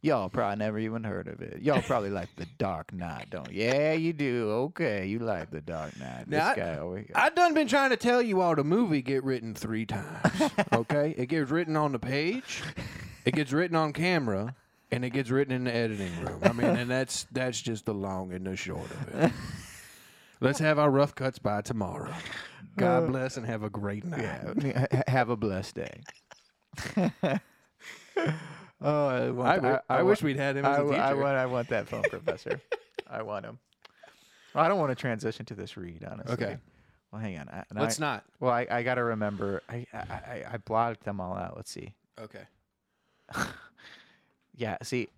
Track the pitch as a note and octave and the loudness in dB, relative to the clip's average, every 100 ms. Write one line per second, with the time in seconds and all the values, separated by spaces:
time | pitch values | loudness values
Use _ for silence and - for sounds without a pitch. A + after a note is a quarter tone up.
0 | D3+ C3+ F#2+ B2+ G#2+ G2+ G#2+ G#2+ A2 A2+ | 4 2 2 0 0 0 -2 -2 -2 -4
1 | A2 F#2 - - - - C#3 C3+ - B2+ | -4 -4 -6 -10 -10 -2 2 2 2 0
2 | G2+ G2 F2+ - E2+ - G2 E2 E2 F#2 | 0 -4 -6 -8 -12 -4 -2 -2 -8 -8
3 | F2 D2 - F2+ B1+ F#2+ A2+ C3+ D3+ D#3+ | -8 -8 -10 -10 -8 -2 2 4 4 2
4 | E3 D#3 C#3 A#2+ G#2+ A2 C#3 - E3 G#2 | 0 0 0 0 0 0 -2 -2 -2 0
5 | F#2+ A2 A2+ F#2 D#2+ D#2+ D2+ E2 D2 C2+ | -2 -2 -2 -2 -4 -10 -6 -6 -8 -10
6 | C2 B1 - D3+ E3+ C4 F2 D2+ E2+ F#2 | -10 -10 -4 0 2 0 -2 -4 -6 -8
7 | - - C#4 E4 F4 D#4 C#4 C#4 C4+ A#3+ | -4 2 4 6 6 6 4 4 4 2
8 | A#3+ B3 B3 F#3 F3+ D#3+ C#3+ F#3+ A#3 D3 | 4 4 4 4 4 4 4 4 4 2
9 | B2+ C3+ C3+ B2+ A2+ G2+ A2 A2 A2 G#2+ | 2 0 2 -2 -2 -6 -4 -2 -2 -4
10 | F2 D#3+ D3 F#3 D4+ - - C3 A2+ D3 | -6 0 0 4 0 2 2 2 2 2
11 | D3 - B2 D#3+ C3+ D#3 E3 D#3 D3+ C3 | 2 0 -2 0 2 0 2 2 2 0
12 | A2+ C#3 D#3+ B3 - - - - - - | -2 0 0 -2 -6 -8 -8 -8 -10 -10
13 | - - - C3 C#3 C#3 F3 E3 D#3 C#3+ | -14 -2 0 2 2 2 4 4 2 2
14 | E3+ F3 B2 G2 A2 C3+ _ _ _ B2 | 2 4 2 0 -2 -6 _ _ _ -2
15 | B2 C3 B2 C3 C#3 B2+ B2+ A#2 A#2 G#2 | 0 0 2 2 4 2 2 2 0 0
16 | F#2+ E2+ - F2 - A#2 D4 F3 B2 B2+ | -4 -4 -6 2 2 4 2 2 2 0
17 | C3 - - B2 B2+ A2+ - A2 - G#2 | 0 -4 -4 -2 -2 -2 -4 -4 -2 -2
18 | F#2+ F#2+ F#2 F#2 F#2+ F#2+ F#2 - D#2+ - | -2 -2 -4 -4 -4 -4 -4 -6 -8 -10
19 | - - D#3 - - - - - - - | -8 2 2 2 -10 -10 -12 -16 -20 -20
20 | - - - - B2+ C#3 D#3 D3+ D3+ C3+ | -20 -20 -20 0 2 4 4 6 6 6
21 | C#3+ - C3 - G#2 G#2 G#2 A#2 F#2 E2 | 4 2 -2 -2 -2 0 -2 -2 -2 -4
22 | - E3 - - - - - - C3 B2+ | -8 -8 -10 -10 -12 -16 -12 2 4 4
23 | B2+ C3 B2+ C3 A2+ A2 G#2+ G#2 G2+ G#2 | 2 0 -2 -4 -4 -4 -4 -4 -4 -4
24 | F3 D#3+ G#2+ - - - C#3 B2+ C3 B2+ | -4 -4 -4 -4 -4 -2 0 0 2 2
25 | C3 B2+ A#2 A#2 G#2+ F#2+ F#2 - - - | 4 2 2 2 0 -2 -4 -8 -10 -10
26 | - - _ - _ _ _ - - - | -18 -20 _ -20 _ _ _ -12 -4 0
27 | F#3 - F3 G3 - _ _ _ - - | 0 2 0 0 -4 _ _ _ -20 -18
28 | - - E4 D#3 - - - _ C#3+ D3+ | -6 -2 -2 -2 -8 -16 -20 _ 0 2
29 | C#3+ B2+ B2 A#2+ B2+ F3+ B2+ C3 - B2 | 2 2 0 0 2 4 4 2 2 4
30 | F#3 G#3 D3+ C3+ C#3 C#3 C#3 C#3+ C#3+ C#3 | 6 6 4 2 0 2 4 4 4 4
31 | C3+ C#3 C#3 C3+ B2+ B2 A#2+ A2+ G#2+ A#2+ | 4 4 2 2 2 0 0 -2 -2 -2
32 | - - - - - - - A4 - - | -2 -2 -4 -4 -4 -6 -6 -8 -8 -14
33 | - A#2 A2 G#2 G#2+ B2 _ _ - _ | -8 -8 -4 -6 -8 -14 _ _ -20 _
34 | - _ _ _ - C#3+ E3 G3 D3 B2 | -20 _ _ _ -6 4 4 4 2 0
35 | C3+ A2+ A2 - A2+ G2 F2+ - F2 E2 | -2 0 -2 -4 -10 -10 -10 -10 -12 -10
36 | - - - A#2+ G#2+ A2+ - _ _ _ | -12 -10 -4 -2 -2 -6 -14 _ _ _
37 | _ G#2 A2 F2 C#2 F#2 - G2 C#3 - | _ -10 -8 -8 -12 -14 -10 -4 -2 0
38 | D3+ A2 - _ B2+ A#2+ B2 A#2+ A#2+ B2+ | -2 -4 -8 _ 0 0 0 -2 0 0
39 | A#2+ A2 G#2 G2+ G2 G2 - A#2+ B2 A2 | 0 0 -2 -2 -4 -4 -6 -10 -10 -12
40 | - - - A#2 - A2 - A2 A#2 A2 | -10 -10 -10 -12 -10 -10 -2 0 2 -2
41 | - G2+ F2+ F#2+ F2 - - - F2+ - | -6 -6 -6 -6 -8 -10 -12 -14 -14 -18
42 | _ - G#2+ - - _ _ _ _ _ | _ -18 -18 -16 -20 _ _ _ _ _
43 | _ _ - - - - - _ - - | _ _ -12 -6 -6 -6 -20 _ -20 -20
44 | - _ _ _ _ - A2+ F#2 A2+ B2 | -20 _ _ _ _ -6 -4 -4 -4 -4
45 | G#2+ | -4